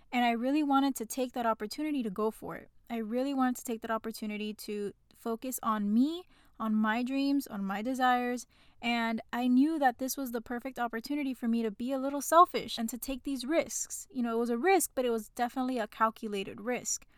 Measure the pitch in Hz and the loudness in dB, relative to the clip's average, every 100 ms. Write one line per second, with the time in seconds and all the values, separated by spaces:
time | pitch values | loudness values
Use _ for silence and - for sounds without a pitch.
0 | - 247 240 233 254 294 285 269 277 262 | -6 0 2 2 2 2 4 4 2 0
1 | 220 - 254 254 233 220 214 - 302 294 | -6 -4 -4 0 0 0 -2 -4 -2 0
2 | 220 185 220 - - - - _ _ 233 | -2 0 -2 -2 -10 -10 -12 _ _ -6
3 | 214 240 269 269 254 247 - 226 226 226 | -2 -2 0 2 2 0 -4 -6 -2 -4
4 | 226 220 214 208 214 214 - 208 202 - | -4 -8 -6 -6 -6 -8 -8 -6 -6 -8
5 | _ - 233 226 254 247 - 214 202 214 | _ -10 -6 -4 -6 -4 -2 0 2 4
6 | 277 339 359 _ _ _ 226 214 214 226 | 4 0 -10 _ _ _ 0 2 2 2
7 | 247 269 277 285 - 214 196 196 220 262 | 0 0 2 0 0 -6 -4 -2 -2 2
8 | 254 247 247 247 - _ - _ 233 240 | 4 4 0 -4 -8 _ -20 _ -2 0
9 | 226 226 - 240 254 247 294 320 269 233 | 0 -2 -4 -2 4 6 6 6 2 2
10 | 262 - 262 240 - 240 269 254 240 226 | -4 -4 -4 -6 -6 -6 -6 -4 -4 -4
11 | - 294 277 247 233 233 226 202 240 269 | -4 -4 -2 -2 0 0 0 -4 -4 -2
12 | 269 285 262 320 359 226 214 - 226 233 | -2 -2 4 8 8 6 -4 -4 -6 -6
13 | - 269 - 269 247 330 - - - - | -6 -6 -4 -6 0 0 0 -4 -8 -10
14 | - 269 240 226 233 233 330 381 - - | -10 -4 -2 0 0 2 4 4 2 -2
15 | 247 226 208 - 240 269 254 254 214 - | 0 0 -4 -4 -4 -2 -4 -4 -6 0
16 | 220 - 220 202 190 226 208 247 - - | 0 0 -6 -4 -6 -8 -4 -4 -4 -6
17 | - | -8